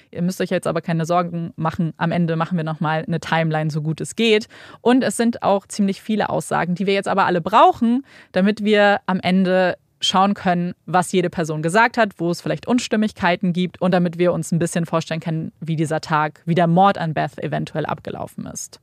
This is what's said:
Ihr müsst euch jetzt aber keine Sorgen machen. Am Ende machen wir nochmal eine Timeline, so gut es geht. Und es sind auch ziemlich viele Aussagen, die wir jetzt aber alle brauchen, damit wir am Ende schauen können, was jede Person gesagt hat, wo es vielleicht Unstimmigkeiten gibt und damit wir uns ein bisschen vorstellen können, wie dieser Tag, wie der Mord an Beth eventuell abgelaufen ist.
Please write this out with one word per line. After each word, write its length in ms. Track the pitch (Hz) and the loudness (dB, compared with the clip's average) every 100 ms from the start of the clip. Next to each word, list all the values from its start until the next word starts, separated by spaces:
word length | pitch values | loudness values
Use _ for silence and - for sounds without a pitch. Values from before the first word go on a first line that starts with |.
| _ | _
Ihr 100 | - | -6
müsst 180 | 175 - | -4 -2
euch 100 | 185 | -2
jetzt 180 | 180 - | -2 -2
aber 140 | 160 | -4
keine 220 | 175 165 | -2 -2
Sorgen 480 | 160 175 175 170 165 - | 0 0 0 -4 -8 -4
machen. 380 | 160 - 160 - | -4 -2 -4 -2
Am 160 | 165 | -2
Ende 240 | 175 165 165 | 0 0 0
machen 200 | 160 175 | -2 -2
wir 80 | |
nochmal 400 | 156 156 156 160 | -4 -4 -2 -2
eine 140 | 170 165 | -2 -6
Timeline, 520 | - 165 165 156 156 | -2 0 0 0 -2
so 120 | 151 | -4
gut 180 | 156 156 | -4 -6
es 140 | 151 | -6
geht. 320 | - 226 214 - - - - | 0 2 2 0 -16 -20 -4
Und 220 | 233 254 | 2 2
es 140 | 214 - | 2 0
sind 260 | 233 - | -2 0
auch 240 | - 196 - | 0 0 -2
ziemlich 340 | - 196 196 | -2 0 -2
viele 280 | - 208 - | -2 -2 0
Aussagen, 480 | 156 - 147 165 175 | -2 -2 -2 -2 -2
die 100 | 196 | 0
wir 80 | |
jetzt 140 | 196 202 | 0 0
aber 180 | 190 175 | 2 2
alle 140 | 175 | 2
brauchen, 680 | 180 226 349 370 233 247 - - - | 2 6 6 4 0 0 -4 -18 -6
damit 320 | 185 196 214 | 0 2 2
wir 380 | 208 208 202 196 - | 2 4 4 4 0
am 120 | 185 | -2
Ende 580 | 180 185 185 185 180 - _ - | 2 2 2 2 2 0 _ -6
schauen 340 | - 190 202 | 0 2 2
können, 400 | 202 190 175 175 - | 2 0 0 -2 -8
was 280 | - 180 170 | -2 0 2
jede 180 | 185 170 | 0 0
Person 320 | - 160 156 | -2 -4 -2
gesagt 340 | 165 202 240 240 | 0 2 2 2
hat, 240 | 220 - | 0 0
wo 100 | 170 | -4
es 120 | 170 | -2
vielleicht 240 | 151 151 - | -4 -4 0
Unstimmigkeiten 880 | 240 - 214 214 - 180 180 180 | -2 0 -2 -2 0 0 2 0
gibt 260 | 170 180 - | -2 -2 -2
und 120 | 185 | 0
damit 260 | 180 175 170 | 2 2 2
wir 160 | 175 | 0
uns 180 | 160 - | 0 -2
ein 60 | 165 | -2
bisschen 260 | 170 180 | 0 -2
vorstellen 360 | 170 165 - 160 | -2 -4 -4 -6
können, 300 | 170 160 - - | -6 -6 -8 -10
wie 160 | 156 156 | -6 -2
dieser 260 | 151 156 | -2 -4
Tag, 400 | - 151 151 - | -2 -2 -2 -4
wie 100 | 165 | -2
der 120 | 170 170 | 2 4
Mord 320 | 170 196 - | 6 4 4
an 160 | 165 | -2
Beth 240 | 151 151 - | -2 -4 -4
eventuell 480 | 151 151 156 160 - | -6 -4 -6 -6 -6
abgelaufen 580 | - - - - - | -6 -8 -10 -12 -12
ist. 360 | - - - - | -14 -12 -14 -18